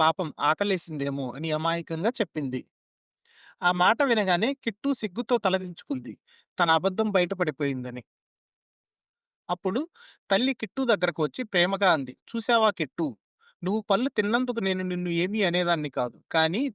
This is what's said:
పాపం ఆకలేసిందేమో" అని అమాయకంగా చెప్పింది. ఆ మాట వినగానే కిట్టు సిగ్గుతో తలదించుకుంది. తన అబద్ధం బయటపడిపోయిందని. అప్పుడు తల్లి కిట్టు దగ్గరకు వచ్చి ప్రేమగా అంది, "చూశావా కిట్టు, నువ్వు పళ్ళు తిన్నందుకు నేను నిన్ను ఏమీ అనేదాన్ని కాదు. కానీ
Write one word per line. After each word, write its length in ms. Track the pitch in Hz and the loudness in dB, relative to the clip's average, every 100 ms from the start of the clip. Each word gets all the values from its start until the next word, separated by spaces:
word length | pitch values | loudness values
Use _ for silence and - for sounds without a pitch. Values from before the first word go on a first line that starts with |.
పాపం 340 | 160 165 156 - | 2 2 -4 -2
ఆకలేసిందేమో" 920 | 147 156 202 185 - 151 139 139 127 | 0 2 0 -2 -4 -4 -4 -4 -6
అని 200 | 123 160 | -6 -4
అమాయకంగా 560 | 151 165 170 - 160 202 | -2 0 -2 -4 -2 -2
చెప్పింది. 560 | - 196 156 135 127 - _ _ _ _ _ _ _ - - | -2 -4 -4 -4 -6 -8 _ _ _ _ _ _ _ -20 -2
ఆ 100 | 180 | 0
మాట 300 | 180 185 220 | 4 4 4
వినగానే 520 | 277 220 190 175 240 | 2 2 2 2 0
కిట్టు 380 | 277 233 - 277 | -2 -6 -4 -2
సిగ్గుతో 460 | 269 202 180 - 240 | -2 -4 -4 -2 0
తలదించుకుంది. 800 | 185 185 180 170 - 131 120 - _ _ _ - | 2 0 -4 -12 -8 -8 -8 -16 _ _ _ -2
తన 120 | 165 | 2
అబద్ధం 400 | 160 190 190 220 | 4 2 0 0
బయటపడిపోయిందని. 920 | 185 175 185 160 - 143 131 123 123 - _ _ _ _ _ _ _ _ _ _ _ _ _ - | 2 2 0 -2 -2 -2 -2 -6 -10 -14 _ _ _ _ _ _ _ _ _ _ _ _ _ -8
అప్పుడు 380 | 175 185 214 330 - - - - | -4 -2 -2 -4 -10 -20 -10 -2
తల్లి 240 | 196 262 | 0 0
కిట్టు 280 | 254 208 - | -4 -6 -2
దగ్గరకు 380 | 247 196 175 151 | 2 2 2 0
వచ్చి 220 | 147 - | -2 -4
ప్రేమగా 480 | 240 180 180 190 196 | -2 0 2 2 2
అంది, 240 | 156 131 - - 226 | 2 0 -12 -10 -6
"చూశావా 340 | - 233 220 | 0 4 4
కిట్టు, 460 | - 147 - 151 110 _ _ _ - | 0 -6 -4 -6 -6 _ _ _ -8
నువ్వు 160 | 175 214 | -4 -2
పళ్ళు 300 | - 202 262 | 0 0 0
తిన్నందుకు 500 | - 208 247 247 226 | 0 0 0 -2 -2
నేను 220 | 190 185 | -2 -2
నిన్ను 260 | 185 180 175 | -2 -4 -2
ఏమీ 340 | 170 185 214 | 0 0 0
అనేదాన్ని 480 | 185 175 175 165 147 | 0 0 0 0 -2
కాదు. 320 | 139 123 - - | -4 -4 -6 -4
కానీ 360 | 165 160 196 277 | 0 2 0 -4